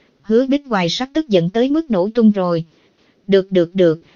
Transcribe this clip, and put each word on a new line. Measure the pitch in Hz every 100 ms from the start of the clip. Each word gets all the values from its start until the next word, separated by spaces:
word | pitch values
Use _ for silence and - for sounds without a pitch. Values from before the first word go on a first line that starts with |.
| _ _
Hứa | - 220 269
Bích | 277 277
Hoài | 208 175
sắp | 170 262
tức | 294 311
giận | 196 170
tới | 226 262
mức | 294 320
nổ | 202 196
tung | 226 220
rồi. | 208 180 170 165 _ _ _ _ _ -
Được | 190 190
được | 185 170 190
được, | 175 160 _